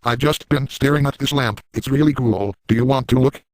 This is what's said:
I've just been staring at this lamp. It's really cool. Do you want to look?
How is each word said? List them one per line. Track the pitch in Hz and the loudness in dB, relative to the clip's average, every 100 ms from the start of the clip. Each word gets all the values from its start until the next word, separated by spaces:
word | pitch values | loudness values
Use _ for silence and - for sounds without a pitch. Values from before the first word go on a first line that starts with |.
I've | - 120 | -2 0
just | 147 156 - | 0 -2 -2
been | 147 131 | -2 -2
staring | - 139 147 | -2 0 2
at | 139 - | 0 -2
this | 139 | -4
lamp. | 143 123 104 - | 0 0 -2 -8
It's | - - | -8 -2
really | 135 151 | 2 2
cool. | 135 123 95 101 98 _ | 2 0 0 -2 -6 _
Do | |
you | 113 | 0
want | 123 135 120 | 2 0 0
to | 127 | 2
look? | 131 - _ | 2 0 _